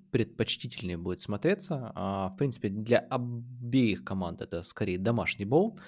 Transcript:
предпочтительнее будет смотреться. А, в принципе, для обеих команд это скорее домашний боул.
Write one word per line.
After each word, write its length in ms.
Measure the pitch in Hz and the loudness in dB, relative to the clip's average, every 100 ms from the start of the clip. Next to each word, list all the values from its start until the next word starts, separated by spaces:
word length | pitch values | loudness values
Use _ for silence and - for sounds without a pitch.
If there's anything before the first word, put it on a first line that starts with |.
| _ | _
предпочтительнее 840 | 123 107 - 110 - 123 - 92 87 | 0 0 -2 -2 -2 -6 -8 -6 -4
будет 240 | 87 87 | -4 -4
смотреться. 720 | - 104 165 208 - 147 120 - | -4 0 0 0 0 -4 -4 -4
А, 320 | 95 98 95 | -2 0 -2
в 60 | 190 | 0
принципе, 320 | 143 120 104 | -2 0 -4
для 320 | 101 110 117 | -2 4 4
обеих 1040 | - 131 120 120 120 123 120 131 117 92 | 4 -2 -2 -6 -8 -10 2 6 6 4
команд 380 | - 95 87 85 | -2 -2 -2 -4
это 220 | - 85 | -6 -6
скорее 340 | 85 - 101 90 | -6 -4 -2 0
домашний 480 | 101 117 87 - 101 | 2 2 0 -2 2
боул. 340 | 143 220 - | 4 4 -2